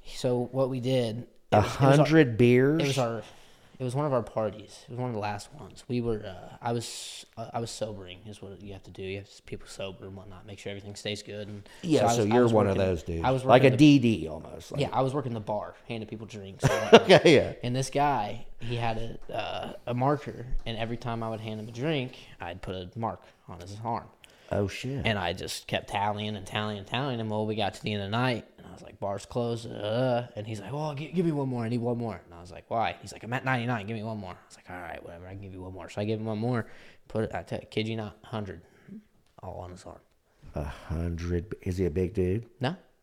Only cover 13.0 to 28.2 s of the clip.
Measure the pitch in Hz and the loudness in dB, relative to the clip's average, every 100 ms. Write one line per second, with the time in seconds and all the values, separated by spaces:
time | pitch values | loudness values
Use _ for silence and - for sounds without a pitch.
13 | - 82 117 131 110 123 131 123 151 143 | -2 -2 0 0 8 8 10 10 10 10
14 | 117 98 78 78 - 76 - 143 135 113 | 6 2 -2 -8 -12 -14 -8 -4 0 0
15 | 135 143 127 117 101 104 85 - - 113 | 0 -2 -4 -6 -6 -6 -6 -14 -10 -10
16 | 104 107 110 107 98 95 - - - 170 | -8 -12 -12 -14 -14 0 0 2 8 8
17 | - 170 - 135 - - 120 127 131 139 | 12 10 10 8 6 -4 -4 -2 -2 0
18 | 143 131 104 110 - - 117 120 117 110 | 2 2 -2 -8 -10 -8 -6 -2 0 -2
19 | 117 117 - 120 92 95 - - - 123 | -4 -6 -8 -6 -6 -6 -8 -10 -6 0
20 | 131 147 - - 123 127 - 113 113 120 | 2 0 -4 -10 -2 -2 -2 -4 -4 -4
21 | 123 117 113 113 110 110 110 117 147 151 | -6 -4 -4 -6 -8 -8 -10 -4 -2 -2
22 | 127 - - - 87 92 - 92 90 113 | -4 -10 -20 -12 -12 -10 -8 -8 -8 -6
23 | 113 87 - _ - 90 90 101 113 117 | -6 -6 -14 _ -18 -16 -14 -10 -6 -6
24 | - _ - - - 98 101 - 127 135 | -8 _ -20 -20 -4 -2 -2 -4 -6 -2
25 | 120 104 87 90 80 - - 98 - 104 | -2 0 -2 -4 -6 -8 -4 -4 -2 -2
26 | 101 101 107 104 - 110 107 104 98 123 | 0 -2 -4 -6 -6 -4 -4 -6 -6 -4
27 | 143 120 110 107 107 107 98 - 110 104 | -2 -4 -2 -2 0 0 0 0 -2 -2
28 | 98 113 | 0 0